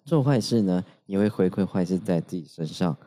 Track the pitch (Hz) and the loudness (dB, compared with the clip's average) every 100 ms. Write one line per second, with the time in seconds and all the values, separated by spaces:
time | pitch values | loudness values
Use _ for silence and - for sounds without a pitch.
0 | - 165 135 131 - 117 98 90 95 - | -2 0 2 2 2 0 2 0 -2 -12
1 | - 98 104 - 92 101 92 98 87 92 | -4 0 0 2 0 0 -2 0 -2 -2
2 | - 87 82 92 76 - 80 82 90 71 | 0 -2 -2 -8 -10 -10 -8 -2 -2 -2